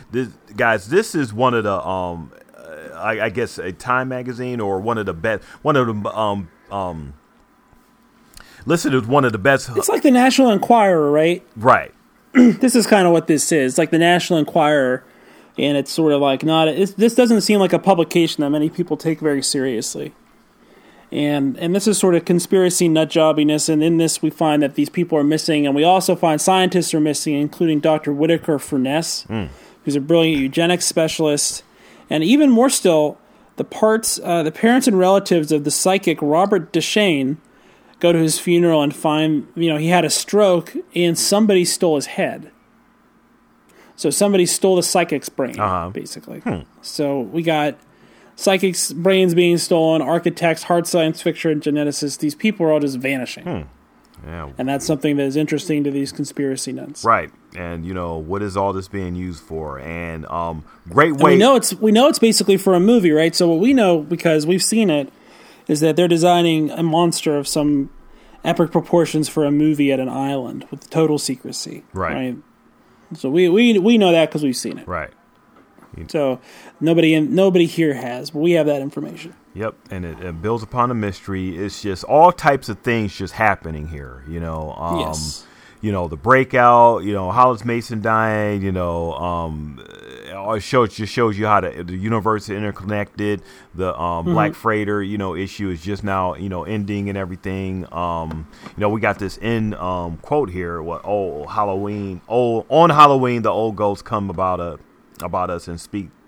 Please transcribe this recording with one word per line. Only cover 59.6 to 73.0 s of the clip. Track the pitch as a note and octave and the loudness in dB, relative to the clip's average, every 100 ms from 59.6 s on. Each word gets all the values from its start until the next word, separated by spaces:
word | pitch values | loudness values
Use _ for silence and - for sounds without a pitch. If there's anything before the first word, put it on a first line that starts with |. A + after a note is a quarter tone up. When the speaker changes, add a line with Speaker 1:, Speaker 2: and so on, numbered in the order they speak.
| D2+ C2+ | -10 -12
Speaker 1:
And, | C#2+ E2+ E2+ D#2+ D2+ | -12 -10 -10 -10 -10
um, | E2 E2+ D#2+ - - - | -6 -6 -8 -12 -20 -4
great | C3 E3 | 2 2
Speaker 2:
And | C#3+ | 4
Speaker 1:
way | D3 | 6
Speaker 2:
we | F#3 | 6
know | A#3 C4 | 6 4
it's, | - F#3 | 2 0
we | G#3+ | 2
know | G#3+ C#4+ | 6 4
it's | - | 4
basically | A3+ A3 G3+ G3 | 2 2 2 2
for | G3 | 4
a | F3+ | 4
movie, | F#3+ A#3+ F3 | 6 4 4
right? | D3+ E3 - | 4 2 2
So | F3 | 2
what | D#3+ | 4
we | A3+ | 4
know, | C4+ G3 E3+ | 4 4 2
because | D3+ E3+ E3+ D#3 D3+ | 0 -2 0 0 2
we've | F#3 | 0
seen | - A3+ G3+ | 0 0 2
it, | D3+ C3+ _ _ - - - - | 2 -2 _ _ -20 -20 -16 -4
is | D3+ | 0
that | D#3+ D3+ | 2 4
they're | F3 | 4
designing | E3+ F3 F3 E3+ D#3+ D3+ | 4 4 4 4 2 0
a | - | -2
monster | E3 E3 E3+ E3 D#3+ D3 | 0 2 2 0 -2 -2
of | C#3 | -2
some | D#3+ D3 C#3+ C#3 - - - - - | -2 0 0 -2 -10 -20 -20 -20 -10
epic | D#3+ E3+ D#3+ | -4 0 0
proportions | F3 D#3 F3 D#3 D#3 D3 | 0 0 2 2 0 -2
for | - C#3+ | 0 0
a | |
movie | D3 D3+ D3 C#3+ | 2 2 2 0
at | C3 | 0
an | C3 | -2
island | C3 C#3 C#3 B2 - - | -4 -4 -4 -6 -10 -12
with | C#3+ - | -16 -6
total | D#3+ D#3+ D3 | 0 0 0
secrecy. | - C3 - - - C#3+ - | -4 -8 -10 -12 -12 -14 -14
Speaker 1:
Right. | F#2+ E2+ | -6 -4
Speaker 2:
Right? | A2+ B2+ A#2+ - _ _ _ _ _ | -4 -6 -8 -14 _ _ _ _ _